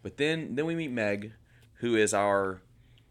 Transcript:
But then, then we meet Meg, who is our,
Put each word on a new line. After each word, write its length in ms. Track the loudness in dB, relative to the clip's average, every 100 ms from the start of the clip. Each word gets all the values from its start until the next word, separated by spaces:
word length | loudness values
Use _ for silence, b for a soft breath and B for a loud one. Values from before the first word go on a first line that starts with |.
But 140 | -12 -2
then, 360 | -2 -2 -4
then 120 | -2 -2
we 80 |
meet 160 | -2 -4
Meg, 420 | -2 0 -2 -6 -14 b b b -6
who 200 | 0 2
is 160 | 4
our, 480 | 4 2 2 0 -4 -14 b b b b